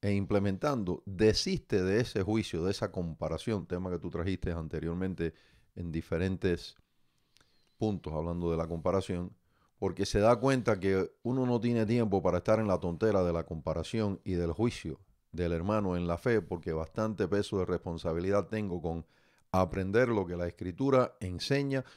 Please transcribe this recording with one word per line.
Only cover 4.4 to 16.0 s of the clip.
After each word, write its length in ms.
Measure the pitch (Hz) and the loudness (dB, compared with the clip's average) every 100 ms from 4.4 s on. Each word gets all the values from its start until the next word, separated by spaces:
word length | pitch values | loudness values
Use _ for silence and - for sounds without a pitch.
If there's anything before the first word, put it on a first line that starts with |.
| 92 | -4
anteriormente 840 | 85 80 80 80 87 95 87 82 - _ _ _ - | -6 -6 -4 -4 -2 -4 -2 -4 -6 _ _ _ -10
en 160 | 85 | -6
diferentes 840 | 80 - 82 95 92 95 85 - - _ _ _ _ _ _ _ _ _ - | -6 -2 -2 0 0 0 -2 -4 -20 _ _ _ _ _ _ _ _ _ -2
puntos, 360 | 110 95 80 | -2 -2 -4
hablando 360 | 78 82 87 85 | -4 -2 -2 0
de 80 | 82 | 0
la 100 | 82 | -2
comparación, 680 | 85 87 95 92 90 90 - _ _ _ - | -2 0 0 0 -4 -6 -12 _ _ _ -4
porque 300 | 98 87 101 | -4 -2 0
se 140 | 107 | 4
da 160 | 107 120 | 6 6
cuenta 420 | 131 135 113 98 | 4 2 2 2
que 320 | 98 95 92 _ | 2 2 0 _
uno 240 | 117 131 127 | -2 0 2
no 160 | 120 | 2
tiene 240 | 120 117 107 | 2 2 2
tiempo 380 | 120 110 98 | 2 2 2
para 160 | 90 87 | 2 2
estar 200 | - 110 | 2 2
en 80 | 107 | 2
la 120 | 90 | 0
tontera 440 | 90 82 110 101 | 0 0 2 4
de 100 | 90 | 2
la 120 | 82 80 | 0 -2
comparación 760 | 82 80 80 82 110 104 95 | -6 -4 -4 -2 0 0 -2
y 100 | - | -2
del 200 | 87 85 | 0 0
juicio 480 | 78 120 - 82 69 _ _ _ | 0 0 -2 -8 -10 _ _ _
del 200 | 85 87 | -4 -2
hermano 460 | 82 95 107 98 | 0 0 0 0
en 100 | 90 | 0